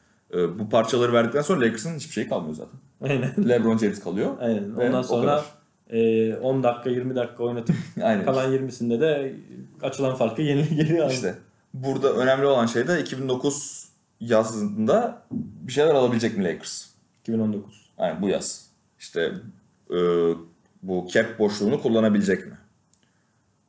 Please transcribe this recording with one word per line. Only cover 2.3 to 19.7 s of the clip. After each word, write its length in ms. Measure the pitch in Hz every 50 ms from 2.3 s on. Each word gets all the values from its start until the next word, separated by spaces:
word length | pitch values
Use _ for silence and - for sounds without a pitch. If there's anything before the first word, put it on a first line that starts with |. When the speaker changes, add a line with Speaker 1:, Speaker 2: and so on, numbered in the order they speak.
| 139 101 85 78 78
Speaker 1:
zaten. 240 | - - - - - - _ _ _
Speaker 2:
Aynen. 480 | - 135 143 127 123 - - 208 208 117
Speaker 1:
LeBron 280 | 120 120 110 113 110
James 260 | 110 113 101 98 - -
kalıyor 280 | 87 87 101 139 240 277 -
Speaker 2:
Aynen. 380 | 127 117 113 104 101 101 113
Speaker 1:
ve 100 | 120 123
Speaker 2:
Ondan 120 | 123 127 127
Speaker 1:
o 40 | 123
Speaker 2:
sonra, 220 | - 117 117 127
Speaker 1:
kadar. 200 | 143 147 151 151 - - _ _ _ _ _ _ _
Speaker 2:
e, 460 | 117 113 113 113 113 110 113 110 110
on 280 | - - 131 135 135 127
dakika, 260 | 120 120 - - 131
yirmi 260 | 123 123 123 131 131
dakika 280 | 127 120 120 - - 120
oynatıp 320 | 120 120 117 113 - - - -
Speaker 1:
<laughs> 160 | - - - -
Aynen. 220 | 113 110 101 -
Speaker 2:
kalan 260 | 139 131 131 131 135
yirmisinde 480 | 135 135 135 127 - - 120 117 117 117
de 360 | 156 160 151 143 135 135 135 - - - 123 127 131 - - -
açılan 340 | - 131 - - 139 131 -
farkı 260 | - 120 110 - -
yeni 280 | 156 147 143 139 - -
<laughs> 60 | 160
geliyor 300 | 147 151 151 165 165 151
abi. 80 | 135 127
Speaker 1:
İşte 220 | 123 107 90 - - - _ _ _ _ _ -
burada 400 | 135 127 135 135 - 135 135 -
önemli 320 | 117 127 131 131 135 143
olan 200 | 143 139 123 117
şey 220 | 113 - 117 127
de 140 | 160 180 165
iki 200 | - 175 135 131
bin 80 | 135 131
dokuz 580 | 127 127 135 143 139 - - - - - - - _ _ _ _ _ _
yazında 1000 | 113 117 113 110 113 113 113 107 104 101 104 107 110 117 165 220 240 - - - - _
bir 400 | 135 - - - - - - 127
şeyler 240 | 123 139 147 165 151
alabilecek 420 | 135 127 120 120 117 117 107 -
mi 60 | 98 95
Lakers? 420 | 85 78 - - - - - - - _ _ _ _ _ _
Speaker 2:
İki 120 | _ - 113
bin 60 | 113
on 140 | 110 107 104
dokuz. 360 | 101 104 - - - - _ _
Speaker 1:
Aynen 240 | - - 87 80 85
bu 80 | 98 98
yaz. 380 | 85 76 - - - - - - _ _ _ _ _ _
İşte, 340 | - - - 85 82 - 95 92 - - - - _ _